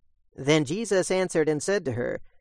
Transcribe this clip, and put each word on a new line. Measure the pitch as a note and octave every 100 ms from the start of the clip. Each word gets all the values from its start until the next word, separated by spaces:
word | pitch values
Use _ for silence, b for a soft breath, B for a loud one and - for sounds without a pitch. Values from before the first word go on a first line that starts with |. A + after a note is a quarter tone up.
| _ _ _ -
Then | C3 D#3
Jesus | C#3 F#3 A3+ G3 E3+
answered | F#3 F#3 E3+ D#3
and | D3+
said | - G3+ E3
to |
her, | A#2 B2 - - _